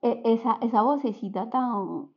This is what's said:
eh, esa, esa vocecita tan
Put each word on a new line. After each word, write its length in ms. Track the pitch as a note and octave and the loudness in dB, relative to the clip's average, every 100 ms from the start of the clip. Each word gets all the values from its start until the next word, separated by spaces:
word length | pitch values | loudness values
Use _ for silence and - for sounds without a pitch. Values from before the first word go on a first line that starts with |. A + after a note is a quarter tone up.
eh, 200 | A#3+ - A3+ | 0 0 2
esa, 320 | A3+ A#3+ - | 2 2 0
esa 200 | A#3+ A3 | 2 2
vocecita 680 | A3+ C#4+ C4+ G3+ G3 F#3+ A3 | 4 2 0 -4 -6 -6 -2
tan 580 | B3+ B3+ G#3+ F3+ E3+ C#3+ | -2 -2 -2 -4 -6 -10